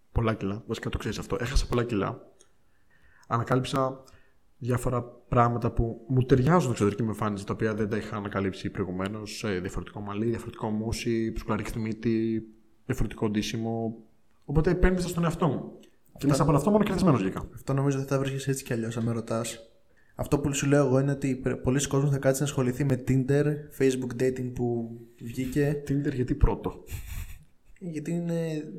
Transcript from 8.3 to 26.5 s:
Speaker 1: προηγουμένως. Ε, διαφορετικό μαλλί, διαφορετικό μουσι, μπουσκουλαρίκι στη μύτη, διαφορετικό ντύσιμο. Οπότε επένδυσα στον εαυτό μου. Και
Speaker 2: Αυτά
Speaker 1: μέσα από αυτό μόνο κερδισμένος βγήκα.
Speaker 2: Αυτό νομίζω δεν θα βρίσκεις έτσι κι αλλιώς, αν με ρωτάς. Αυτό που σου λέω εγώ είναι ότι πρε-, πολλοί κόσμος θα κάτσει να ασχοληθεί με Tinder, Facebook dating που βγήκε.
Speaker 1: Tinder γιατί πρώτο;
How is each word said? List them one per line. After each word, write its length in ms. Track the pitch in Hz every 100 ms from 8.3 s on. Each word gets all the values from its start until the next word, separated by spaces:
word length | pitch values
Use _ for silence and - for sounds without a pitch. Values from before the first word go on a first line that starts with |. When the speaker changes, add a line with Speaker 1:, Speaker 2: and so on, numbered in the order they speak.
| 98 98 92 98
Speaker 1:
προηγουμένως. 720 | 104 92 92 95 110 104 -
Ε, 140 | 110 92
διαφορετικό 400 | 90 95 87 107
μαλλί, 240 | 104 104 113
διαφορετικό 420 | 113 113 - 113
μουσι, 600 | 107 113 110 120 113 113
μπουσκουλαρίκι 360 | 110 - 107 104
στη 100 | 117
μύτη, 640 | 110 110 120 113 113 113 110 - _ _ -
διαφορετικό 420 | 120 113 - 110
ντύσιμο. 680 | 104 101 113 113 113 113 113 - _ _ _
Οπότε 260 | - 147 170
επένδυσα 380 | 180 185 180 -
στον 160 | 165
εαυτό 240 | 170 - 165
μου. 240 | 113 - -
Και 80 | - _ _
Speaker 2:
Αυτά 160 | - 131
Speaker 1:
μέσα 140 | 147
από 100 | 156
αυτό 180 | 147 208
μόνο 140 | 208
κερδισμένος 380 | - 175 180 123
βγήκα. 260 | 95 82 -
Speaker 2:
Αυτό 180 | - -
νομίζω 260 | 139 139 135
δεν 80 | 135
θα 120 | 135
βρίσκεις 300 | 135 135 139
έτσι 160 | 135
κι 80 | -
αλλιώς, 240 | 117 113 120
αν 80 |
με 80 | 113
ρωτάς. 460 | 117 110 113 117 - - _ _ _ _
Αυτό 240 | - 120 143
που 140 | 151
σου 120 | 143 139
λέω 200 | 143 135
εγώ 120 | 131
είναι 100 | 143
ότι 240 | 139 135
πρε-, 220 | 123 131 123
πολλοί 300 | - 135 -
κόσμος 240 | 139 143
θα 80 | 139
κάτσει 220 | 135 135
να 40 | 143
ασχοληθεί 380 | - 123 123
με 200 | 143 127 127
Tinder, 360 | 131 127 143 147 147 - -
Facebook 440 | 135 131 131 120
dating 280 | 131 127 123
που 360 | 123 120 117 113 117 - -
βγήκε. 600 | 117 123 127 147 147 147 -
Speaker 1:
Tinder 240 | 139 147
γιατί 200 | 127 123
πρώτο; 500 | - -